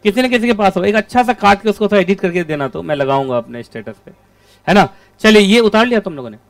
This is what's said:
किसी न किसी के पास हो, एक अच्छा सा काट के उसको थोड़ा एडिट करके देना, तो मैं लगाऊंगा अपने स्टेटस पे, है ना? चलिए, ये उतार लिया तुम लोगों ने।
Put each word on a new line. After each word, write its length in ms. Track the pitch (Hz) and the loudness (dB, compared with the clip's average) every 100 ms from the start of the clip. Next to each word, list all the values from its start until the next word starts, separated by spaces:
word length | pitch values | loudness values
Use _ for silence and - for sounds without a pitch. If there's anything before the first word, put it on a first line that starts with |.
किसी 180 | 208 202 | -2 0
न 60 | 254 | -2
किसी 180 | 240 240 | 0 0
के 60 | |
पास 240 | 214 202 185 | 2 0 0
हो, 80 | |
एक 100 | 196 | -2
अच्छा 280 | 214 208 247 | -2 -2 -2
सा 100 | 247 | -2
काट 300 | 220 202 202 | 0 0 2
के 60 | 214 | -2
उसको 200 | 202 208 | -2 0
थोड़ा 120 | 208 | 0
एडिट 200 | 180 196 | 0 -2
करके 240 | 185 180 | -2 -4
देना, 240 | 160 151 135 | -6 -6 -6
तो 140 | 156 | -8
मैं 140 | 165 147 | -6 -4
लगाऊंगा 400 | 135 135 135 123 | 0 -2 -2 -4
अपने 260 | 117 120 | -6 -16
स्टेटस 320 | 113 113 110 107 - | -16 -16 -16 -18 -20
पे, 40 | _ _ _ _ _ - | _ _ _ _ _ 0
है 60 | |
ना? 140 | 196 160 - _ _ | 2 2 -2 _ _
चलिए, 220 | 214 214 | 4 4
ये 180 | 196 226 | 6 4
उतार 260 | 220 214 240 | 4 2 0
लिया 140 | 233 | -2
तुम 140 | 196 | -4
लोगों 160 | 147 123 | -12 -14
ने। 80 | 107 | -18